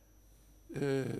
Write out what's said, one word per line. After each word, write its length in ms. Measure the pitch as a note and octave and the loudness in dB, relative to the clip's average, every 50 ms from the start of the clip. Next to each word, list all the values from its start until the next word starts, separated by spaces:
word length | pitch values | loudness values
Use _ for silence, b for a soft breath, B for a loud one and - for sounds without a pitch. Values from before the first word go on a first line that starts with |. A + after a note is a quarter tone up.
| b b b b b - - - - - - - - - D#4+ C#3 | b b b b b -20 -20 -20 -20 -20 -20 -20 -16 -10 -4 -2
e, 240 | C#3 C#3 C3+ C3+ C3 - - - | 0 2 2 2 2 0 -2 -4